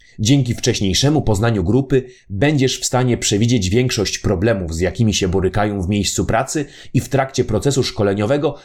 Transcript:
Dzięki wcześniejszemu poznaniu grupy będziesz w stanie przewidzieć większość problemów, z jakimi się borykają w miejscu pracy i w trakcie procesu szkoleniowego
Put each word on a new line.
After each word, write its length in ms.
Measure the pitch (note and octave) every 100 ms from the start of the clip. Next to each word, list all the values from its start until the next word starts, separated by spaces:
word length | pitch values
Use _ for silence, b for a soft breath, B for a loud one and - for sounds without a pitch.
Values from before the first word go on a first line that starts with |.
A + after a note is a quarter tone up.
| b b
Dzięki 360 | G#2 C#3+ A#2+ A2+
wcześniejszemu 680 | - G#2 G2 F2+ C3+ D3+
poznaniu 420 | A2 G2+ A#2 G#2+
grupy 420 | F2 A#2+ C#3 C3+ B2 B B
będziesz 500 | G2 C#3 D3+ B2+ -
w 60 | -
stanie 320 | B2 B2+ A#2
przewidzieć 520 | - G#2 A#2 B2 F#2
większość 500 | G#2+ B2+ - F#2+ -
problemów, 560 | - F#2+ A2 G#2+ E2+ E2
z 40 |
jakimi 340 | F2+ - A2+
się 140 | F#2+ F#2+
borykają 540 | F#2 F#2 G#2+ G#2+ G2+
w 80 | F#2
miejscu 360 | G#2 F#2+ - F2+
pracy 400 | B2+ C3+ D#3+ C#3+ B B
i 60 | -
w 100 | -
trakcie 360 | - C3+ - B2
procesu 380 | G#2 C#3 C3+
szkoleniowego 720 | A#2+ - G2+ G2+ G#2 C#3+ D3+ B